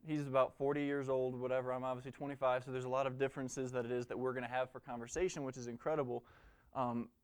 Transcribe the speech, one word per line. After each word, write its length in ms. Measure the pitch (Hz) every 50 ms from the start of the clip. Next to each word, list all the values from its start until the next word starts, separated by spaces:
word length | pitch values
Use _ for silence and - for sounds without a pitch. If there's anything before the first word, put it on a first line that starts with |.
| - 156
he's 180 | 156 151 143
about 300 | 139 127 135 131 - - -
forty 260 | 139 139 143 147 143
years 240 | 143 143 143 135 131
old, 280 | 135 131 131 127 127 123
whatever. 360 | 127 123 127 131 127 127 127
I'm 100 | 127 127
obviously 300 | 131 127 123 127 139 -
twenty-five, 500 | - 147 143 139 135 139 127 127 131 127
so 80 | 135
there's 140 | 131 131 127
a 40 | 127
lot 160 | 127 135 139
of 140 | 135 127 131
differences 540 | 135 135 - 143 131 123 - 135 131 127 127
that 100 | 123 117
it 80 | 117
is 140 | 123 123 120
that 120 | - 101 110
we're 140 | 127 127
gonna 160 | 123 127 123 117
have 240 | 123 127 131 123
for 80 | - -
conversation, 640 | - - 123 120 117 120 - 156 185 185 - 165 139
which 140 | 131 127 131
is 100 | 120 120
incredible. 560 | 117 117 - 151 156 156 139 120 120 120 - - - - - - - - - _ -
Um, 360 | 135 127 123 117 120 113 - _ _